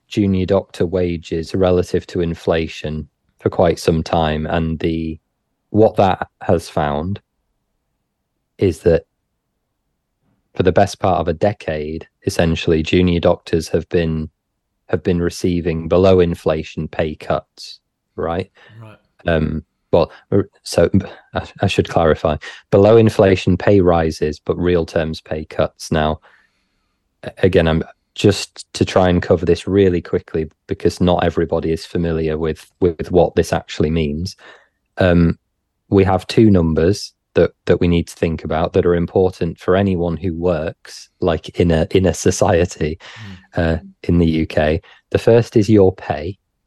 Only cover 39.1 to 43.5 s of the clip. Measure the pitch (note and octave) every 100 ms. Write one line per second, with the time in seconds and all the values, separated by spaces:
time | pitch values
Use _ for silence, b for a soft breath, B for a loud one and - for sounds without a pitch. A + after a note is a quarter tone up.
39.1 | G2 F#2 - E2+ D#2 - F#2 G2+ F2 F2
40.1 | D#2+ F2+ E2 F2 D#2+ E2 - - - -
41.1 | - F2+ E2 - - F2 D#2+ D#2 F#2+ F#2
42.1 | - - - G2+ E2+ F2 - D2+ D#2+ B
43.1 | B G#2 F#2 B